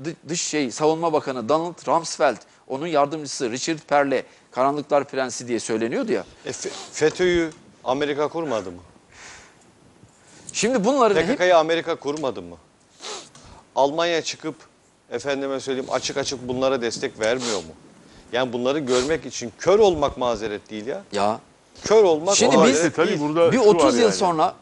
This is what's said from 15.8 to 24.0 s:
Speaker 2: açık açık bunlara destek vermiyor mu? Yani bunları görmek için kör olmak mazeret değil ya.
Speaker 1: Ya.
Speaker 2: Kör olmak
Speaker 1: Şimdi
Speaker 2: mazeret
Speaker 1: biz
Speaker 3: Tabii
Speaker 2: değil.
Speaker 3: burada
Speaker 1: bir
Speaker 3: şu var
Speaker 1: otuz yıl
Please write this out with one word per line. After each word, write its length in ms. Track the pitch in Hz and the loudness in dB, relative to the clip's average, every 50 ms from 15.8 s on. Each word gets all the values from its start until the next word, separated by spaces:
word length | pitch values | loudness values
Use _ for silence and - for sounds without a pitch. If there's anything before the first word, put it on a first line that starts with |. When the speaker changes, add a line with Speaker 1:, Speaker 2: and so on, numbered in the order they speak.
| 127 - | -4 -4
Speaker 2:
açık 260 | - 131 - - 143 | -4 -4 -4 -4 -4
açık 300 | 143 135 - 139 120 123 | -4 -4 -4 -6 -8 -6
bunlara 340 | 123 123 127 131 135 135 127 | -6 -2 0 0 0 0 0
destek 380 | 120 113 107 - 143 127 - - | -2 -4 -4 -4 -6 -6 -4 -2
vermiyor 380 | 110 110 123 131 123 120 107 | 0 0 0 0 -2 -4 -4
mu? 160 | 92 82 80 80 - - - - - - - - - - - | -4 -6 -8 -16 -20 -20 -20 -20 -20 -20 -20 -20 -20 -10 -4
Yani 220 | 110 120 131 127 113 | -2 -2 -2 -2 -2
bunları 260 | 120 123 127 143 160 | -2 -2 -2 -2 -2
görmek 460 | 143 123 127 127 127 147 165 151 - | 0 0 0 2 2 0 -2 -4 -4
için 260 | 127 - - 120 113 - - | -8 -10 -10 -10 -10 -10 -2
kör 200 | - 165 190 214 | 2 4 6 6
olmak 380 | 220 196 175 151 143 131 - | 6 4 4 2 0 -2 -2
mazeret 520 | 135 123 120 117 101 110 107 104 98 - - | -2 -2 -2 -2 -2 -4 -6 -6 -6 -8 -10
değil 180 | 110 107 104 | -12 -10 -8
ya. 160 | 123 - 196 196 - | -8 -10 -10 -10 -6
Speaker 1:
Ya. 280 | 202 202 101 107 113 - - _ _ _ _ _ - - - | -4 0 0 0 -2 -2 -8 _ _ _ _ _ -18 -6 0
Speaker 2:
Kör 200 | - 214 226 208 | 4 6 6 6
olmak 320 | 180 160 151 160 196 202 | 6 4 2 2 0 2
Speaker 1:
Şimdi 220 | - 214 262 269 | 4 4 6 6
Speaker 2:
mazeret 260 | 226 - - - 156 170 | 6 6 6 6 4 2
Speaker 1:
biz 120 | 156 - | 0 2
Speaker 3:
Tabii 120 | 151 170 | 0 0
Speaker 2:
değil. 120 | 196 196 156 | 0 0 -2
Speaker 3:
burada 320 | 147 147 156 170 170 165 | -2 0 2 4 4 4
Speaker 1:
bir 60 | 160 | 4
Speaker 3:
şu 60 | 262 226 | 6 6
var 40 | |
Speaker 1:
otuz 280 | 214 185 170 151 - 247 | 6 6 6 6 4 4
yıl 80 | 240 | 4